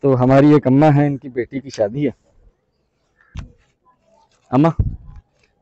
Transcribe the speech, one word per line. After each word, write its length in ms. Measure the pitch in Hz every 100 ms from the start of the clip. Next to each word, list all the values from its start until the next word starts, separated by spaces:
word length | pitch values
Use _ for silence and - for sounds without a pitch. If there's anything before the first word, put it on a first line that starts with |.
तो 120 | 139
हमारी 400 | 127 127 135 147
एक 120 | 147 135
अम्मा 240 | 131 156
है, 160 | 143 147
इनकी 220 | 139 143
बेटी 320 | 123 117 139
की 100 | 131
शादी 340 | - 104 127
है। 100 | 143 - _ _ _ _ _ _ _ _ _ _ _ - - _ _ _ _ _ _ _ _ _ _
अम्मा, 220 | 127 160 160 - - - - _ _ _ _